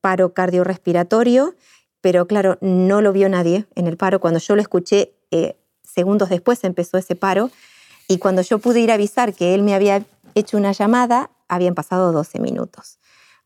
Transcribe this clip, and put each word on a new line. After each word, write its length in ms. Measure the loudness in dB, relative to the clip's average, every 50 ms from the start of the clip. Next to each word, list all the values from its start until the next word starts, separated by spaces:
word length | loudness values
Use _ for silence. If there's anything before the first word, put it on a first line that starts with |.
paro 320 | -4 -2 0 0 0 0 0
cardiorrespiratorio, 1200 | -2 -2 0 0 0 0 0 -2 -6 -4 -2 0 0 0 0 0 0 2 2 2 2 2 0 -4 _ _ _ _ _ _ _ _ _
pero 260 | 0 2 2 2 2
claro, 300 | 0 0 0 0 0 0 0 -2
no 400 | 0 2 2 2 2 2 2 2
lo 100 | 2 2
vio 160 | 2 2 2
nadie 380 | 2 0 0 0 0 -2 -2 -6 -6
en 120 | -6 -4
el 120 | -4 -4 -2
paro. 200 | -2 0 0 0
Cuando 220 | 0 0 -2 -2
yo 160 | 0 0 0
lo 60 | 0 0
escuché... 500 | 0 -2 -4 -2 0 0 0 0 -2 _ _ _ -4
Eh, 260 | -2 -2 -2 -4 -6 _ _ _ _ _ _
segundos 460 | -10 -4 -4 -2 0 0 0 0 0
después 340 | -2 -2 0 0 -2 0 -2
empezó 340 | -6 -4 -6 -6 -4 -4 -4
ese 180 | -4 -4 -6
paro, 340 | -4 -2 -2 0 0 -2 -4 -6 _ -20 -20 _ _ -20 _ _ _ _
y 120 | -4 -2 0
cuando 240 | 0 0 0 0 0
yo 160 | 0 -2 -2
pude 180 | 0 0 2 2
ir 100 | 2 2 2
a 20 |
avisar 400 | 0 0 -2 -2 -2 -2 -2 -2
que 200 | -2 -2 0 2
él 80 | 2 2
me 120 | 2 2
había 280 | 2 2 2 0 0 -4 -8 _ _ _ _ -4
hecho 200 | -4 -2 -2 -2
una 140 | -2 0 0 -2
llamada, 580 | 0 0 0 2 2 2 2 0 0 -2 -4 _ _ _ -6
habían 260 | -2 -2 0 -2 -2
pasado 380 | -4 -6 -4 -2 0 0 2 0
doce 260 | 0 -2 -4 -6 -8
minutos. 600 | -6 -6 -6 -6 -8 -10 _ -20 -20 -20 -20 _ _ _ _ _ _ _ _ _ _